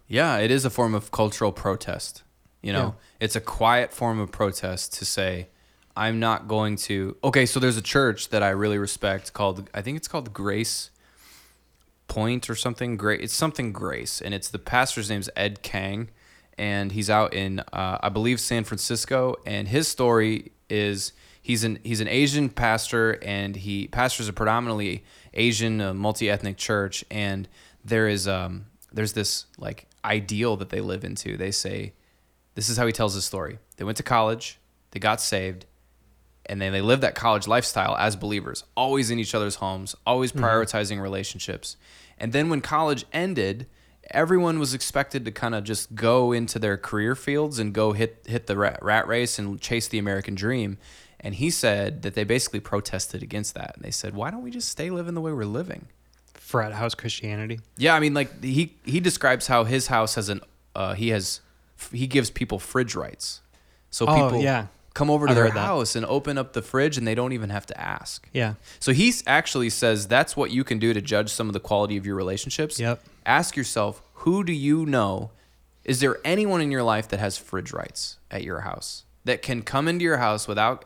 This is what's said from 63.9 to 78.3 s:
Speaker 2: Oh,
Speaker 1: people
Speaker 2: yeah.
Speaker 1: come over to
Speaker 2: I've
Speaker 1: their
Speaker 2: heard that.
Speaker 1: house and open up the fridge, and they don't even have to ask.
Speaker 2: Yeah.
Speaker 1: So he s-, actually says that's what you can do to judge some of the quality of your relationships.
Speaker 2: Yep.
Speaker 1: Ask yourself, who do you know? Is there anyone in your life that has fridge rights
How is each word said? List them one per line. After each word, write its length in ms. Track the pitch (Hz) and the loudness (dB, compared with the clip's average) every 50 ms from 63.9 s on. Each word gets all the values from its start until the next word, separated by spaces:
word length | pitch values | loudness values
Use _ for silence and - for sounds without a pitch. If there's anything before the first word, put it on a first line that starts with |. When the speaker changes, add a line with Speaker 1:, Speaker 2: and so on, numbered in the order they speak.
| - - 117 147 | -4 0 4 6
Speaker 2:
Oh, 60 | 156 | 6
Speaker 1:
people 260 | 156 143 127 120 120 | 6 6 4 2 2
Speaker 2:
yeah. 260 | 139 135 135 120 107 95 - _ _ - - | 2 2 0 0 -2 -6 -12 _ _ -10 -4
Speaker 1:
come 160 | - 147 151 | 0 2 4
over 160 | 151 151 147 | 4 4 4
to 60 | 135 | 6
Speaker 2:
I've 40 | 123 | 6
Speaker 1:
their 100 | 117 117 113 | 6 6 6
Speaker 2:
heard 80 | 107 | 4
that. 100 | 110 104 | 2 0
Speaker 1:
house 300 | 202 185 147 117 110 - | 0 0 0 0 0 -2
and 100 | 117 113 | -2 -2
open 320 | - 127 143 143 151 143 139 | 0 0 -2 -2 -2 -4 -4
up 160 | 127 - - | -4 -4 -4
the 80 | 120 | -6
fridge, 360 | - - - 131 139 160 147 131 | -6 -2 0 2 2 2 2 0
and 80 | 117 | 0
they 100 | 113 110 | 2 2
don't 180 | 120 123 127 131 | 2 2 2 0
even 160 | 117 110 107 | -2 -4 -4
have 160 | 104 101 - | -4 -6 -6
to 160 | - - - | -8 -10 -8
ask. 480 | - 50 - - - - - - - - | -6 -6 -6 -6 -8 -10 -12 -12 -12 -4
Speaker 2:
Yeah. 220 | - 131 117 110 107 - - - - - | 0 0 0 0 0 -4 -10 -18 -12 -2
Speaker 1:
So 140 | - - 127 | 2 4 6
he 160 | 143 208 247 | 6 6 6
s-, 140 | 240 - - - | 4 2 2 4
actually 420 | 135 156 - - - 135 123 117 | 4 4 4 2 0 0 0 0
says 360 | - - 127 117 110 104 104 95 | 0 2 4 4 4 2 2 4
that's 300 | 117 131 156 - - 143 | 4 4 4 2 0 -2
what 140 | 131 - | -2 0
you 120 | 117 127 127 | 0 0 0
can 160 | - 120 107 | 0 0 2
do 140 | 113 117 113 | 2 2 2
to 80 | 104 | 2
judge 300 | 98 143 107 104 110 110 | 0 2 2 2 2 0
some 160 | - - 113 107 | -2 -2 -2 -2
of 40 | 101 | -2
the 60 | - | -4
quality 380 | - - 107 101 104 101 104 101 | -2 0 2 2 2 2 0 -2
of 80 | 95 | -4
your 100 | 101 98 | -4 -2
relationships. 640 | 95 92 92 95 95 - 131 - - 156 151 - - | -2 -2 -2 -2 -4 -4 -4 -4 -2 -2 -2 -2 -2
Speaker 2:
Yep. 240 | 117 120 120 - - - - _ _ | -2 -2 -2 -2 -6 -14 -20 _ _
Speaker 1:
Ask 320 | - 127 151 175 - - 139 | 4 6 6 4 2 -2 -4
yourself, 440 | 123 - - 117 104 104 104 - - _ _ | -4 -2 0 0 0 0 -2 -6 -14 _ _
who 300 | - - 165 180 202 196 | -2 0 2 2 2 2
do 80 | 170 170 | 0 0
you 320 | 147 135 147 151 160 160 | 0 2 4 4 4 4
know? 460 | 151 139 123 107 98 92 98 110 110 - _ _ _ _ _ _ _ _ _ - | 2 2 4 2 2 0 -2 -6 -8 -12 _ _ _ _ _ _ _ _ _ -4
Is 160 | - 131 123 | -2 0 2
there 180 | 139 135 - - - | 2 2 2 0 0
anyone 380 | 151 180 208 214 202 190 170 | 0 2 2 2 2 2 2
in 100 | 156 143 | 2 2
your 120 | 139 131 120 | 0 2 2
life 260 | 117 107 107 110 - | 4 2 2 0 -2
that 100 | - 98 | -2 -2
has 180 | 107 98 98 - | -2 -2 -4 -6
fridge 360 | - - - 95 82 - - | -8 -8 -6 -6 -6 -6 -8
rights 460 | - - - - - - - - - - - | -8 -10 -8 -8 -10 -10 -10 -10 -14 -16 -12